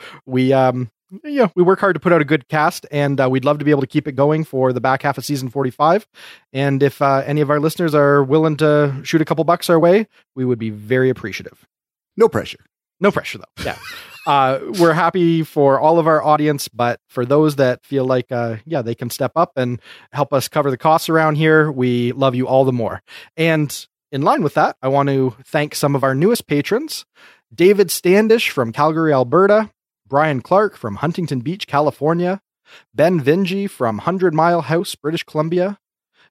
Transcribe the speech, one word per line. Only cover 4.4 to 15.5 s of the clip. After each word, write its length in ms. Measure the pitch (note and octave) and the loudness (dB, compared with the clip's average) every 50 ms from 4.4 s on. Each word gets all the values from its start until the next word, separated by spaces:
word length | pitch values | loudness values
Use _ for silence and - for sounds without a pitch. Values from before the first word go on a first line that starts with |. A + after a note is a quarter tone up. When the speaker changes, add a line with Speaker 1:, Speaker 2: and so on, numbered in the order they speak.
| D#3+ | -4
Speaker 1:
for 280 | - C#3+ C3 C3 B2+ | -4 -2 -2 0 0
the 80 | B2 B2 | 0 0
back 220 | A#2 C3 C3+ - | 0 0 0 0
half 160 | - C#3+ C3 C#3+ | -2 -4 -4 -4
of 60 | - | -6
season 240 | - D3 C3 C3+ A#2+ | -6 -6 -6 -6 -6
forty-five. 580 | - C#3 C3+ B2+ - - D3 D#3+ F3+ A3 - _ _ - - - - - _ _ | -4 -4 -4 -4 -2 0 2 2 2 0 -2 _ _ -20 -20 -20 -20 -20 _ _
And 300 | - C3+ C#3 C#3+ C#3 C3+ | -6 -4 -2 -2 0 2
if, 180 | C#3+ C3+ - - | 0 0 0 0
uh, 200 | C#3+ C#3 C3+ C3+ C3+ | 0 2 2 0 0
any 140 | C3+ C#3+ D3+ | -2 -2 -2
of 100 | D3 C3+ | 0 0
our 100 | D3 D3 | 0 0
listeners 340 | D3 D#3+ - - F3 D#3+ D3 | 0 -2 -2 -2 -2 0 2
are 280 | D3 C#3+ C#3+ C#3+ C#3+ | 4 4 4 4 4
willing 340 | C#3 C3 D3+ D#3+ D#3+ D#3+ D3+ D3 | 2 2 2 2 2 0 0 0
to 420 | D#3 D3+ D3 D3 D3 C#3 C3 C3 | 2 2 4 2 2 0 -2 -6
shoot 180 | - - - D#3 | -4 -2 0 0
a 40 | D#3 | 0
couple 200 | - D#3+ D#3 D#3+ | 0 -2 0 0
bucks 240 | D#3+ E3+ E3+ - - | 0 0 0 2 2
our 80 | F3 D#3+ | 2 4
way, 280 | E3+ E3+ F#3 A3 G#3+ - _ _ _ _ _ | 4 4 4 2 0 -2 _ _ _ _ _
we 100 | C3 B2+ | -4 -4
would 140 | B2+ B2 A2 | -2 -2 -2
be 120 | A2+ A2 | -4 -8
very 400 | G#2 G#2 G#2 G#2+ C3 B2+ C3 C3 | -8 -10 -6 -2 0 0 2 0
appreciative. 560 | B2 - - G2+ F#2 - F2 - - _ _ _ _ _ _ _ _ _ _ _ _ | 0 -4 -8 -12 -12 -12 -14 -18 -20 _ _ _ _ _ _ _ _ _ _ _ _
Speaker 2:
No 120 | G3 A3+ G#3 | 0 0 2
pressure. 300 | - G#2+ - - - - _ _ _ _ _ _ _ _ | 2 -2 -6 -6 -10 -20 _ _ _ _ _ _ _ _
Speaker 1:
No 100 | F3+ G#3 | -2 -2
pressure, 280 | - - - - - G2+ | 0 -2 -6 -8 -12 -14
though. 260 | - - _ - - | -18 -20 _ -12 -10
Yeah. 140 | - - - | -10 -10 -10
<laughs> 60 | - - - - - - - - - | -14 -18 -20 -20 -20 -20 -20 -8 -2
Uh, 340 | D#3+ C#3+ C#3 C3+ C3 C3+ C3 D3 - G#3+ F#3 | 0 2 2 2 2 0 -2 -6 -6 -2 2
we're 140 | E3+ E3 | 2 2
happy 500 | D#3 E3+ E3+ E3 - F#3 E3+ E3+ E3 D#3+ | 2 2 0 -2 0 0 2 2 2 0
for 380 | D#3 - | -2 -2